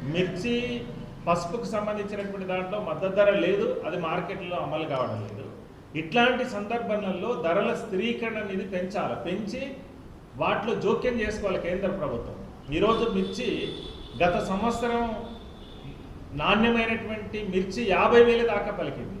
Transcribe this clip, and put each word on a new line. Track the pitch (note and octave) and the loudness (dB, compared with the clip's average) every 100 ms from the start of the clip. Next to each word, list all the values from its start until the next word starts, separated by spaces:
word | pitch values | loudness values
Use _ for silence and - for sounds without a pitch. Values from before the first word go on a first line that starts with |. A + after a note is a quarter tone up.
| B2+ | 0
మిర్చి, | E3+ F#3 F3 A#3+ A#3+ A#3+ A#3+ - - - - F3 | 0 0 -2 0 0 -2 -6 -8 -12 -12 -6 0
పసుపుకు | E3+ - A#3 F#3+ | 0 0 -4 -2
సంబంధించినటువంటి | G#3 G#3 G#3 G3 G#3 G3 G3 F#3 | -2 -2 -4 -4 -4 -6 -6 -4
దాంట్లో | F#3 F#3 G#3 | -4 -2 -4
మద్దతు | E3 D#3 F#3+ G3+ | -4 -2 0 6
ధర | G3+ E3 F3 | 6 6 4
లేదు, | G3+ A#3 - - | 4 2 0 -2
అది | F3+ E3 | -2 -2
మార్కెట్లో | F3 E3+ F#3+ F3 F3 | -2 -2 -6 -4 -4
అమలు | D3+ D#3 D#3+ | -2 -2 -2
కావడం | E3 A#2 G#2+ G#2+ | -2 -2 -4 -6
లేదు. | G#2 - - - - - D3 | -10 -12 -14 -18 -20 -10 -8
ఇట్లాంటి | D#3+ A#3+ B3 A#3+ A#3 G3+ | 0 4 4 4 -2 -4
సందర్భాలలో | G#3 A#3 G3 G#3 F#3+ F3 A3 A#3+ E3 | -4 -4 0 -2 0 -2 -2 0 2
ధరల | F#3+ A#3 | 2 2
స్థిరీకరణ | - - F#3 A#3 A#3 A#3 G#3+ G#3 | -2 -2 -2 0 -2 -2 -4 -4
నిధి | F#3+ - | -4 -2
పెంచాలి, | F3+ F#3+ F3+ C#3+ A#2 E3+ | -4 -2 -2 -2 -4 -4
పెంచి | G3+ G#3 B3+ C#4 - - - - - - A#2+ | -4 -4 -6 -6 -10 -14 -18 -18 -18 -16 -2
వాటిలో | E3 G#3 G#3+ G3 | 0 2 0 0
జోక్యం | F#3 A#3 B3 A#3 | 2 2 2 0
చేసుకోవాలి | G#3+ G#3 G3+ F#3+ E3+ | -2 -2 -2 0 0
కేంద్ర | F#3 G3 - | 0 -2 -2
ప్రభుత్వం. | C#3+ A#2+ - - - - - D#3 | -4 -4 -6 -10 -14 -14 -4 2
ఈరోజు | G#3+ A3+ A3 F#3+ | 4 4 2 2
మిర్చి, | F#3+ - A#3 D3+ C3 - - - - - | 0 -2 -2 -2 -4 -6 -10 -12 -12 2
గత | F3 G#3+ F#3 | 2 2 0
సంవత్సరం | F#3+ A3+ A3+ A#3+ A#3 A#3 G#3+ - - - - - - - - - - - C#3 | 0 0 0 0 0 0 -2 -8 -12 -14 -16 -16 -14 -14 -14 -14 -14 -10 -2
నాణ్యమైనటువంటి | D#3+ G#3+ A#3 A#3 A3+ A3+ G3+ G#3+ G3 G#3+ G3 | 2 6 6 4 2 0 -4 -6 -6 -6 0
మిర్చి | F#3 G3 A#3+ A3+ | 0 0 -2 2
యాభై | F3+ G#3+ A#3+ | 4 8 10
వేల | A#3+ A#3 A#3 | 10 8 4
దాకా | G#3 G#3 G3 | 2 0 -2
పలికింది. | D3+ B2 G#2+ G2 | -4 -4 -8 -10